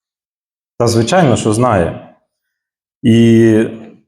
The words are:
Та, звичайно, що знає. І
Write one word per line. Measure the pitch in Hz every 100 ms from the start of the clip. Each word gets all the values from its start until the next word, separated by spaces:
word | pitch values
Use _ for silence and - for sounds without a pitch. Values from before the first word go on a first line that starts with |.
| _ _ _ _ _ _ _ -
Та, | 120
звичайно, | 110 113 185 151 107
що | 113
знає. | 107 123 101 82 - - _ _ _ _ _ _ _ _ _
І | 120 113 117 113 113 107 113 - - -